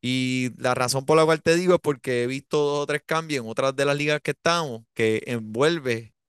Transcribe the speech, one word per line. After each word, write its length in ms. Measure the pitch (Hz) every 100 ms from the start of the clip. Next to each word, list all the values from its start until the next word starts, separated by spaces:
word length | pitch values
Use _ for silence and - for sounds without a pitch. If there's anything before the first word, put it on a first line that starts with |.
Y 500 | 123 131 127 127 127 113
la 180 | 127
razón 300 | 123 123 139
por 120 | 135 160
la 80 |
cual 180 | 160 160
te 140 | - 165
digo 180 | 180
es 60 | 175
porque 420 | - 139 - 123
he 40 | 120
visto 320 | 135 - 151
dos 220 | 143 143
o 20 | 143
tres 160 | 143
cambios 400 | _ 160 160 147
en 60 | 113
otras 260 | 110 135 135
de 80 |
las 120 | 139 143
ligas 240 | 147 151
que 100 | -
estamos, 500 | 143 165 170 156 117 117
que 280 | - 113 110 -
envuelve 880 | 120 110 110 139 170 127 113 113 _